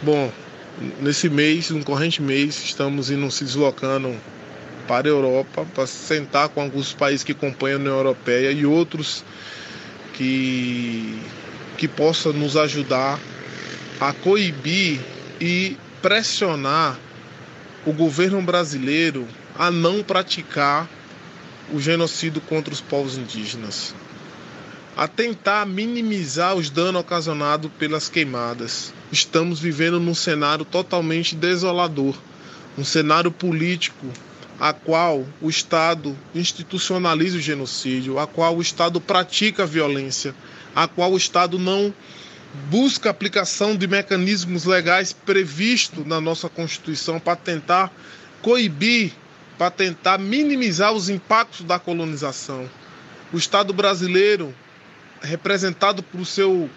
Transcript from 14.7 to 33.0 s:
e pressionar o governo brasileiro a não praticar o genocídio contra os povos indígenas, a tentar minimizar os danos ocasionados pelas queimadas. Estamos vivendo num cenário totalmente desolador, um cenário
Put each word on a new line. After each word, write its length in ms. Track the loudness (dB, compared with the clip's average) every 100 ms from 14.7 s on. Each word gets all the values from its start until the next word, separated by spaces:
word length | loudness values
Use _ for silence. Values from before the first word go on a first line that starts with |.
| 2 2 0 -6 -12 -14 -4
e 380 | 0 0 0 -4 -14 -2
pressionar 1000 | 2 2 2 0 0 0 0 2 2 -2 -12 -20 -20 -20 -20 -20 -20 -8 -4
o 80 |
governo 480 | 2 2 4 2 2
brasileiro 840 | 2 0 0 -2 0 2 2 0 -8 -12 -16 0
a 140 | 2
não 320 | 4 2 2
praticar 840 | 0 0 0 -6 -6 0 2 2 -2 -10 -20 -20 -20 -20 -20 -20 -6
o 60 | -2
genocídio 640 | 2 2 2 0 -4 -4
contra 320 | -2 -4 -2
os 80 | -8
povos 360 | -4 -2 -2 -6
indígenas, 800 | -8 -8 -8 -8 -8 -8 -8 -12 -18 -18 -18 -18 -18 -16 -18 -18 -14 -4
a 100 | -4
tentar 580 | 0 -2 -2 0 0 0
minimizar 880 | -2 -4 -2 -2 -2 -4 0 0
os 160 | 0 -2
danos 300 | 0 0 0
ocasionados 720 | -2 -2 -2 -2 0 0 -2 -4
pelas 300 | -2 -2 -2
queimadas. 840 | -2 0 -2 -4 -4 -6 -8 -10 -14 -4
Estamos 480 | -2 2 2 0 -2
vivendo 400 | -2 2 2 2
num 160 | 0
cenário 520 | 0 0 2 2 0 0
totalmente 680 | -2 0 0 0 0 -2
desolador, 800 | 0 0 2 0 2 0 0 -2 -2 -10 -20 -20 -20 -16 -8
um 60 |
cenário 480 | 0 2